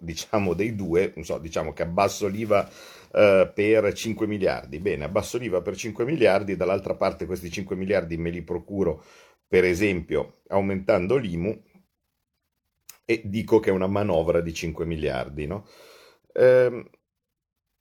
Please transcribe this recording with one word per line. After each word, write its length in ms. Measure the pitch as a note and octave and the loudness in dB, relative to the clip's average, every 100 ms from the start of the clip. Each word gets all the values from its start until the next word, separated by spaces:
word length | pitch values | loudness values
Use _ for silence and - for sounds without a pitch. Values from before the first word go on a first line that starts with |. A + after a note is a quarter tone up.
diciamo, 500 | E2+ E2 - A2 G2 | -8 -10 -4 0 0
dei 220 | E2+ A2 | 0 -2
due, 380 | G#2 F#2 E2+ G2 | -4 0 0 0
non 100 | - | -4
so, 140 | D2+ E2 | -8 -8
diciamo 340 | D#2+ - D#2 | -6 -6 -6
che 100 | D2+ | -6
abbasso 440 | E2 F2 G2 - G2+ | -4 0 0 0 -4
l'iva, 420 | G2+ A2+ G2+ F2+ - - - - | -4 0 2 0 -8 -20 -20 -4
eh, 380 | - G#2 F#2+ F#2 | 4 6 6 4
per 380 | - G#2 A2 G#2 | 2 4 4 2
cinque 340 | F#2 A2+ G2+ G#2+ | -2 -6 -4 -4
miliardi. 540 | G#2 F2+ B1 B1+ D2 | 0 -2 -2 -8 -6
Bene, 240 | G2 D2 | -4 -4
abbasso 340 | D2 G2+ G2+ B2 | -2 -4 -4 -6
l'iva 240 | A#2+ F2+ | -2 -2
per 140 | F#2 F#2 | -2 -6
cinque 280 | A#2 G#2 | -8 -4
miliardi, 520 | A#2+ D#3 G#2+ G2 G2+ F#2 | -2 4 4 4 0 -2
dall'altra 400 | F2+ G2 F#2+ F2+ | 0 0 -2 -2
parte 280 | F#2+ E2+ | -2 -2
questi 280 | D#2+ F2+ F2 | -6 -8 -8
cinque 240 | E2 F#2 F#2 | -10 -8 -6
miliardi 400 | F#2+ G2 E2 E2 | 0 -2 0 -4
me 140 | E2+ | -4
li 120 | F2 | -6
procuro, 640 | E2+ F2+ - G2+ F2 D2+ - - - _ _ | -8 -8 -6 -2 -2 -2 -10 -20 -20 _ _
per 180 | F#2+ | 4
esempio, 760 | F2+ F2 G#2 F2+ D2+ D2 C2 _ _ | 4 2 2 0 -2 -4 -4 _ _
aumentando 680 | G2 G2 F#2+ F#2+ G#2 F2+ C3+ | -2 0 -2 0 0 2 0
l'imu, 460 | A2 E2+ F#2 - _ _ _ _ _ _ _ _ _ _ _ _ _ - | 0 -4 -4 -6 _ _ _ _ _ _ _ _ _ _ _ _ _ -20
e 180 | - A2+ | -4 -4
dico 360 | G#2 G#2+ - A2+ | -2 -4 4 4
che 100 | G#2 | 4
è 20 | |
una 140 | F#2+ F#2 | 2 0
manovra 540 | G2+ G#2 E2 E2 E2+ | 0 0 0 2 0
di 120 | E2+ | 0
cinque 320 | D#2+ E2+ D2+ | -6 -8 -6
miliardi, 600 | E2 D#2+ D2 B1+ B1+ D2 D2 | -6 -4 -4 -4 -6 -8 -8
no? 220 | G2 - - - - - _ _ | -8 -10 -20 -20 -20 -20 _ _
Ehm, 500 | - B2+ B2+ B2 A#2 - _ _ _ _ _ _ _ _ _ | 2 6 6 4 0 -12 _ _ _ _ _ _ _ _ _